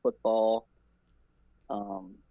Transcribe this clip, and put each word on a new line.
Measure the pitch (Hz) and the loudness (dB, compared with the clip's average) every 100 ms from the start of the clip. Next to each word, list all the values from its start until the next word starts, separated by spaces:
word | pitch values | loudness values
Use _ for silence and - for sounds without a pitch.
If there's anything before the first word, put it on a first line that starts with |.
football. | 123 - 113 113 110 113 - _ _ _ _ _ _ _ _ _ - | -4 -2 0 4 4 2 -2 _ _ _ _ _ _ _ _ _ -10
Um, | 104 101 98 92 101 _ | -8 -8 -10 -12 -20 _